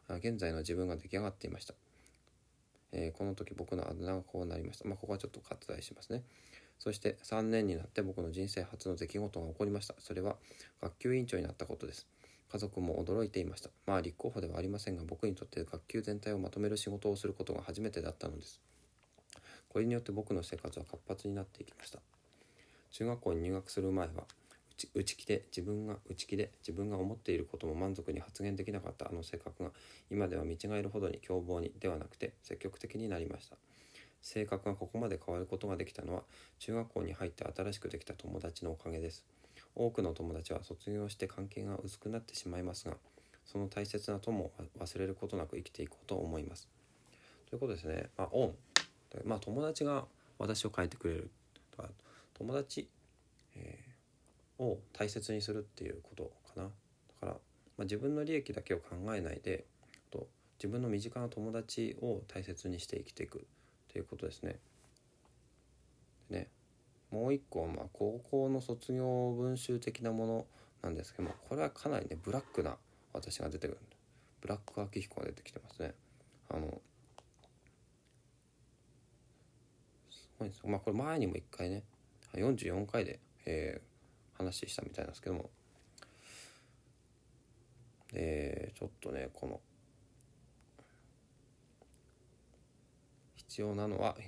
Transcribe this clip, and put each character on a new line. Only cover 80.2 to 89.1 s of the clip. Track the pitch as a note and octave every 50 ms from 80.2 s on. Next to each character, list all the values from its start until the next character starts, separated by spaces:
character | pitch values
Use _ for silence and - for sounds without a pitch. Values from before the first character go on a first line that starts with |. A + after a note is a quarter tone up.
| - - - -
ご | A2
い | G2+
ん |
で | G2 -
す |
よ。 | - G2+
ま | G#2 G2
あ、 |
こ | - A2+
れ | G2+ A2+
前 | C#3 D3+ D#3+ D#3
に | A2+ F#2
も | -
一 | - - -
回 | - - F2 F2+
ね、 | F#2+ G#2 G#2 - - - - - - - - - -
四 | F2+ G2+ C3 C3 A2
十 | - F2
四 | F2 F#2+ G#2
回 | G2+ - A#2 -
で、 | - - - - - - - -
え | - D#2+ D#2 D2+ - - - - - - - - - - - - - -
ー、 | -
話 | F#2 F#2 F2+ - - -
し | -
た | - -
み | -
た | - -
い | -
な | -
ん |
で | -
す | -
け | - -
ど | F#2
も、 | E2 - - - - - - - - - - - - - - - - - - - - - - - - - - - - - - - - - - - - - - - - - - - - - - - - - - - - - - -
え | - E2+ D#2+ D#2 D2 C#2+ - - - - - -
ー、 | -
ち | -
ょ | -
っ | - -
と | - -